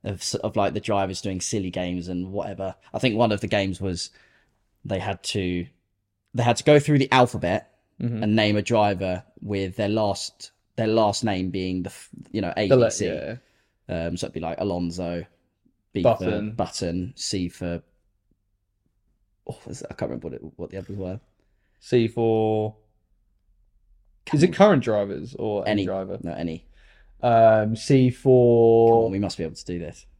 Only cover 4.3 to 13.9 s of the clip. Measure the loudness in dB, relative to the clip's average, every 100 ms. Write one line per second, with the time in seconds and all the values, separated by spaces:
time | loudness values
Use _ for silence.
4.3 | _ _ _ _ _ -6 -6 -4 -8 -6
5.3 | -4 -2 -2 -6 _ _ _ _ _ _
6.3 | -2 0 2 6 4 6 2 4 4 4
7.3 | 2 -2 -2 -4 _ _ _ -6 -4 0
8.3 | 2 2 0 2 2 2 0 -4 -6 -10
9.3 | -16 -6 -4 -4 -4 -2 0 0 -2 -8
10.3 | _ -20 _ _ -4 0 2 2 2 -2
11.3 | -2 -4 -4 -4 -4 -6 -12 -20 -20 -10
12.3 | -6 -4 -2 4 4 4 0 -6 -6 -8
13.3 | -12 _ _ _ _ -10